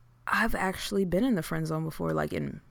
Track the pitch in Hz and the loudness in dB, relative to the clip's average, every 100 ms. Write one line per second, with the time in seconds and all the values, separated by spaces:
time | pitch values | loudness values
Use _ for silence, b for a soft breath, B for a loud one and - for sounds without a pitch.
0 | - - - - 226 - 190 185 - 196 | -20 -10 -2 2 2 2 0 -2 -2 0
1 | 190 175 262 202 160 160 160 160 160 - | 2 2 4 2 0 -4 -2 -2 -4 -2
2 | 165 156 156 - 143 - - | -2 0 0 -2 -6 -8 -16